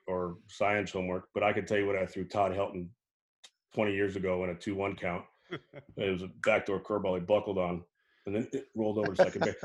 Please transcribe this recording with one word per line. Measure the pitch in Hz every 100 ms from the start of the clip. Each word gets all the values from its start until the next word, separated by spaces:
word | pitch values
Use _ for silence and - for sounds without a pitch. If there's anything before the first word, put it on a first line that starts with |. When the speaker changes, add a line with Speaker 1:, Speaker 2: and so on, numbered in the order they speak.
| -
Speaker 1:
or | 90 87 85 -
science | - 101 104 95
homework, | 98 90 92 -
but | 104
I | 101
could | 107 95
tell | 104
you | 101
what | 98
I | 92
threw | 98 90
Todd | 107 95
Helton | 92 98 90 87 - _ _ _ _ - _ _
twenty | - 107
years | 98 101 95
ago | 92 90
in | 92
a | 87
two | - 95
one | 98 95
count. | 92 87 - _ _
Speaker 2:
<laughs> | 175 - 143 - -
Speaker 1:
It | 101
was | 92
a | 92 - -
backdoor | 107 - 95
curveball | - 104 95 92
he | 87
buckled | 104 107 95
on, | 87 87 - _ _ _ -
and | 101
then | 123
it | 135 - 110
rolled | 107 104
over | 104 92
to |
second | 185 - 107
base. | -